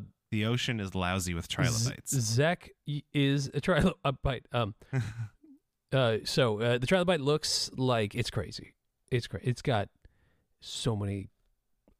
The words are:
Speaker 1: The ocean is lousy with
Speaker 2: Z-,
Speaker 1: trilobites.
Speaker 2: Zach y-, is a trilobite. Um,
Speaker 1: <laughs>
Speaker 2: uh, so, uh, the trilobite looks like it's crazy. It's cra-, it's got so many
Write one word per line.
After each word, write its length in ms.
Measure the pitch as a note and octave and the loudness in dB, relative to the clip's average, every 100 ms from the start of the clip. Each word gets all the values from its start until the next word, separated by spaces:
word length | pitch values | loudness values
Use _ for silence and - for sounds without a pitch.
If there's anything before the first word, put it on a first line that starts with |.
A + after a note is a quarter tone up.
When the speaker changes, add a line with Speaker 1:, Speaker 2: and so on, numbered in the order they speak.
| G2+ _ - | -4 _ -4
Speaker 1:
The 140 | A2 G#2+ | 0 0
ocean 340 | A#2+ - A#2 | 0 0 -2
is 120 | F#2+ | -2
lousy 400 | F#2+ F2+ F#2+ F2+ | 0 0 0 0
with 120 | E2+ E2 | -2 -4
Speaker 2:
Z-, 100 | - | 0
Speaker 1:
trilobites. 560 | F#2 A2+ A#2 - - | 0 2 -2 -4 -4
Speaker 2:
Zach 600 | C#3 A2 A#2 D3+ F3+ - - - | -2 0 2 2 0 -6 -16 -8
y-, 180 | C#3+ - | -8 -4
is 360 | D3 C#3 C#3 C#3 | 0 2 2 -2
a 80 | - | -4
trilobite. 840 | - E3 F3 - C#3 C3+ C#3+ C3 - | 0 4 4 2 -4 -2 -2 -4 -4
Um, 240 | A#2+ A2 - - | -2 -2 -4 -6
Speaker 1:
<laughs> 1000 | C3 G#2+ A2+ A2 _ D#4+ C4+ _ _ _ | -4 -4 -6 -10 _ -20 -20 _ _ _
Speaker 2:
uh, 240 | C3+ B2 A2 - | 2 2 2 0
so, 340 | - B2 G#2 | 2 2 2
uh, 180 | A#2 B2 | 2 2
the 60 | B2+ | 2
trilobite 340 | F#3+ F3+ F3 | 2 4 2
looks 500 | C3+ D3+ - - - - | 2 0 0 -2 -2 -2
like 360 | C3 A#2 G#2 | 2 2 2
it's 160 | A2+ A#2+ | -2 -4
crazy. 440 | - F#2+ - - _ _ _ - | -4 -6 -8 -16 _ _ _ -4
It's 180 | B2 - | -2 -2
cra-, 120 | - | -6
it's 200 | - B2 | -4 -2
got 280 | - A2+ F#2+ _ - _ _ _ _ _ | 0 0 -2 _ -20 _ _ _ _ _
so 360 | - - - G#2+ | -14 -6 -2 -2
many 340 | G2+ G2+ G2 _ _ _ _ _ _ _ | -2 -4 -8 _ _ _ _ _ _ _